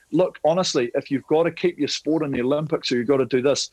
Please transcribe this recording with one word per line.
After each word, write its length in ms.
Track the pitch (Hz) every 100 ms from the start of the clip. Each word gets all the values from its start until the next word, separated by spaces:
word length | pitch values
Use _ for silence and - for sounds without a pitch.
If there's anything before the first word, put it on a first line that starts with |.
| _
Look, 280 | 151 180 -
honestly, 480 | 151 175 180 151 120
if 160 | 139 -
you've 160 | 135 -
gotta 240 | 156 170
keep 280 | 165 180 175
your 100 | 143
sport 340 | - - 160
in 80 | 151
the 100 | 127
Olympics 500 | 123 147 151 151 -
or 60 | 123
you've 100 | 117
gotta 200 | 139 127
do 160 | 131
this, 280 | 127 127 -